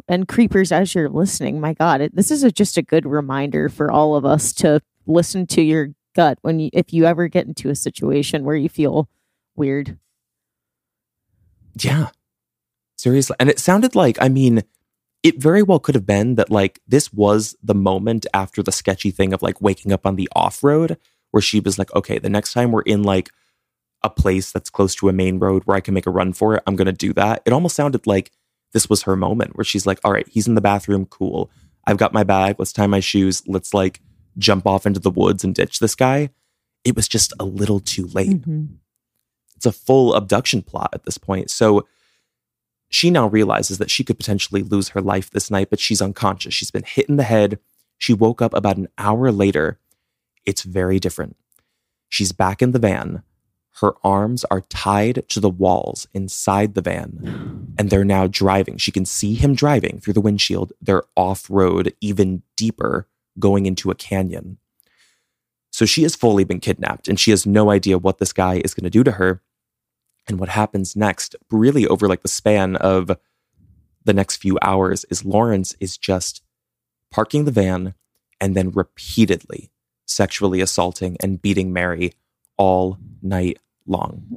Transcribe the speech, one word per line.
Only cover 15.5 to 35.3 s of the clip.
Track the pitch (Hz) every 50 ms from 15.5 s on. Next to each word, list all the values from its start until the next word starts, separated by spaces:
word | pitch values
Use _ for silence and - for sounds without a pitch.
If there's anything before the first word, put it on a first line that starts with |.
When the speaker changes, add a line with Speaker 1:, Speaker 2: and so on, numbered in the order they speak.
| 180 208 208
Speaker 2:
well | 190 180 139
could | - - 131
have | 110 95
been | 101 101 101 107 127 123
that, | 113 98 -
like, | 107 104 95 98 - _ _
this | - 123 147 - - -
was | 104 104 101 104 110 107 - - _
the | - 110 101
moment | 101 95 95 95 95 101 117 113 110 - - -
after | 98 98 - - 104 95
the | 95
sketchy | - - - 98 95 - - 101
thing | - - 98 95 95
of, | 95
like, | 101 101 92 -
waking | 101 101 95 - - 98
up | 95 - -
on | 98 95
the | 92 90 - -
off-road | - 85 87 - - 139 143 147 160 165 160 165 - _ _ _ _ _ _
where | - 107
she | - - - 107
was | - 95 92
like, | 95 95 - -
"Okay, | 101 - - 113
the | 110 104 101
next | 101 104 - - -
time | 120 120 120
we're | 113 107
in, | - - 107 101 104
like, | 101 95 95 - - _ _ _ _ _ _ _ _ _ _ _ _ _ _ -
a | 107
place | - - - 95 95 95 - -
that's | - 92 - -
close | - - 98 92 -
to | - 98 95
a | 95
main | 92 92 92 92 90
road | 95 95 95 95 -
where | 92 98
I | 95
can | - - 98
make | 92 -
a | 92
run | 87 92 90 92
for | 90 - 107 110 110
it, | - -
I'm | 98 98
gonna | 92 92 95 87
do | - - 101 -
that." | 92 101 107 113 - -
It | 117 123
almost | 147 175 165 -
sounded | - 143 143 127 117 -
like | 113 98 95 - - _ _ _ _ _ _ _ _ -
this | 110 - -
was | 107 - -
her | 98 95
moment | 95 95 95 107 120 - - -
where | - 110
she's | - - 101 -
like, | 98 95 - -
"All | 101 98
right, | - -
he's | - - 110 101
in | 120 113
the | 110
bathroom. | 98 101 101 101 - - 101 95 95
Cool. | - - - 95 95 - 92 95 - _ _ _ _ _ _ -
I've | - 101
got | 95 110 - -
my | 110 101
bag. | 98 95 95 95 98 104 -
Let's | 95 - -
tie | 107 104
my | 101 98 98
shoes. | 92 - - 101 95 95 90 - -
Let's, | - 98 92 - - -
like, | 101 95 95 - - _ _ _ _ _ _ -
jump | 95 95 110 101 95 -
off | 104 98 95 -
into | 107 98 95
the | - 95
woods | 90 92 95 92